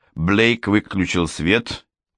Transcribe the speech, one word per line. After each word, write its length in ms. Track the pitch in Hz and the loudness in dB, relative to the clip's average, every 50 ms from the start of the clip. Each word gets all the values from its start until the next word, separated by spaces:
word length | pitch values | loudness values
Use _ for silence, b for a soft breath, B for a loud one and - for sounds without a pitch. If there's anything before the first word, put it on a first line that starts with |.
| _ _ - | _ _ -8
Блейк 520 | - 80 90 101 107 113 117 120 117 - | -4 -2 0 2 4 4 2 2 0 0
выключил 600 | 104 101 107 - - - 98 90 85 - 90 85 | 0 0 0 0 -2 -4 -2 -2 0 0 -2 -2
свет 580 | 80 - - 78 82 101 117 117 - - - _ _ _ _ _ _ _ | -2 -4 -4 0 2 2 2 0 -4 -12 -14 _ _ _ _ _ _ _